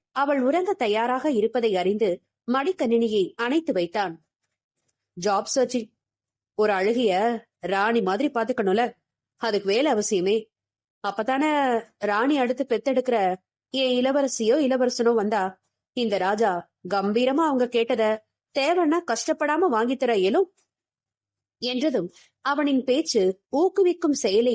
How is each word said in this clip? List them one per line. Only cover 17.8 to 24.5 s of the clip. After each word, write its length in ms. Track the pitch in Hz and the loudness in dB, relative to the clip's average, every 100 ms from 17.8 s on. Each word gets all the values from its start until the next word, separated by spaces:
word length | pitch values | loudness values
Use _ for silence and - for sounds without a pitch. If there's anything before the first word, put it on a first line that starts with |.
| 233 240 214 220 _ _ _ - | 0 0 0 -2 _ _ _ -2
தேவன்னா 440 | 277 349 320 339 339 | 0 2 2 0 -2
கஷ்டப்படாம 600 | 226 - 302 294 311 370 | -6 -2 -2 0 2 2
வாங்கித்தர 400 | 220 240 262 254 220 | 2 0 0 0 2
இயலும்." 340 | 185 294 370 _ _ _ _ _ _ _ _ _ _ - | 2 2 0 _ _ _ _ _ _ _ _ _ _ -10
என்றதும் 480 | 247 254 302 247 175 - - _ | -6 -2 0 0 -4 -10 -20 _
அவனின் 420 | 277 285 285 269 | -4 -2 0 0
பேச்சு 380 | 254 262 320 226 185 190 _ | 0 0 0 2 2 -2 _
ஊக்குவிக்கும் 680 | 262 370 381 359 339 320 277 | 0 0 2 0 2 0 0
செயலை 360 | 208 202 247 | 0 2 2